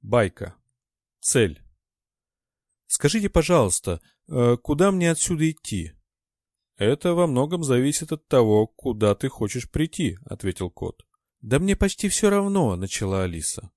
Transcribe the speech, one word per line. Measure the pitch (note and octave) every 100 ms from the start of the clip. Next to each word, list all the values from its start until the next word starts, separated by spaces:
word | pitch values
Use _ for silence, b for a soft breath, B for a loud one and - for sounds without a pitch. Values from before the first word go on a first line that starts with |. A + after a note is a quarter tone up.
Байка. | G#2 A#2+ G2+ - G#2 - _ _ _ _ _ _
Цель. | - C3+ G2+ D2 - _ _ _ _ _ _ _ _ _ _ _ _
«Скажите, | - C#3+ A3 G3+
пожалуйста, | - D#3 F3 G#2 - - E2+ b b _
э, | C3 A#2+ A#2+
куда | - D3 G3
мне | F#3+ E3+
отсюда | E3 - E3 D#3+
идти?» | D#3+ - G2+ D#2 - _ _ _ _ _ _ _ _
«Это | G2+ C#3+ F3+
во | E3+ F3
многом | B2+ C#3+ F3
зависит | D3+ B2 C3+ D3 D#3+
от | D#3 _
того, | C#3 A2+ G#2+ A2
куда | _ C3+ G#2+ G#2+
ты | G2+ C3+
хочешь | - G#2+ B2+ -
прийти», | - D#3+ - D3 F2
ответил | - - G2 F2 F#2
кот. | - F2+ - _ _ _ _
«Да | A2+ C3+
мне | F#3+ G3
почти | G3 - G3+
все | - G#3+
равно», | G3+ G3+ G3 C#3 F2+
начала | F#2+ - G2 F#2+
Алиса. | F#2 E2+ D2+ - G2